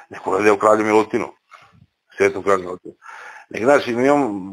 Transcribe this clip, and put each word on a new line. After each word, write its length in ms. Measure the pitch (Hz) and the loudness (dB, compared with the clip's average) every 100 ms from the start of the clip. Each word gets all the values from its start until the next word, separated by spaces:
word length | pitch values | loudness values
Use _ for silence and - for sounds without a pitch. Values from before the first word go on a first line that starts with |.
| - | -20
nek 180 | 104 92 | -12 -4
uradi 220 | 95 107 | 2 4
o 80 | 101 | 4
kralju 280 | 107 110 107 | 4 2 2
Milutinu, 420 | 107 107 113 73 - _ - _ _ _ _ _ - | 2 2 -4 -6 -12 _ -20 _ _ _ _ _ -2
Svetom 260 | 101 98 | -2 0
kralju 200 | 95 95 | -2 -2
Milutinu. 300 | 90 92 - - - - - - - | -4 -14 -16 -20 -20 -20 -20 -20 -14
Nek, 140 | - | -4
znaš, 240 | 120 143 123 | 2 2 0
imam 420 | 117 135 147 123 101 92 | -2 0 0 -2 -6 -12